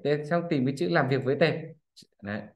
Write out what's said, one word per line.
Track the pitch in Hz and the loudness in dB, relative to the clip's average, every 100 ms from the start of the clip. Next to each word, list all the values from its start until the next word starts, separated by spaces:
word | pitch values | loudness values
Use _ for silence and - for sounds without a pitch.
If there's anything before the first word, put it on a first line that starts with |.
thế | 139 147 147 | -2 -2 0
xong | 175 170 | -2 0
tìm | 147 127 | 0 0
cái | - | 0
chữ | 170 | 0
làm | 165 131 | 2 2
việc | 135 123 | 2 0
với | 147 | 2
tệp. | 160 147 - - _ - - _ | 2 0 -6 -16 _ -20 -20 _
Đấy. | 101 104 104 | -8 -8 -10